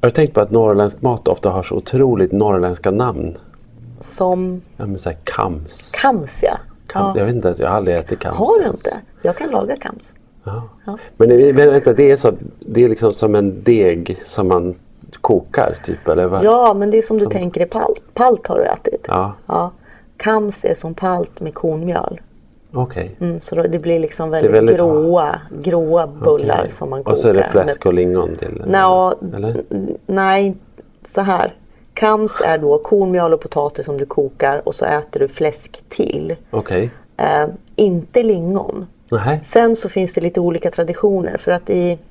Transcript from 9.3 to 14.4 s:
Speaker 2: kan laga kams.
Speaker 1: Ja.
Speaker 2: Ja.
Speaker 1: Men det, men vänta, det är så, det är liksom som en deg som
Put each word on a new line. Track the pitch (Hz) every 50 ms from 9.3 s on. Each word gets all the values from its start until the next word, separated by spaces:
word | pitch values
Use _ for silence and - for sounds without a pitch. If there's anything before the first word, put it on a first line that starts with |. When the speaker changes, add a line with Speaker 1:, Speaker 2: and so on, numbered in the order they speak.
| 175 -
Speaker 2:
kan | 302 330
laga | 262 208 196 208 277
kams. | - - - - - - - - _ _ _ _ - _
Speaker 1:
Ja. | - 101 113 117 - - _ _
Speaker 2:
Ja. | - 202 214 - - - -
Speaker 1:
Men | 113 117
det, | 123 120 135 143 135
men | 131 143 147
vänta, | 139 143 135 139 117
det | 107 143 139
är | 139
så, | 135 - 120 98 82 - - - -
det | - - - 113 120
är | 120
liksom | 110 110 117 113
som | 101 - - 107 104
en | 104 101 101 95 98 101
deg | 120 120 110 101 92 85 85 85 - 95 - -
som | - - -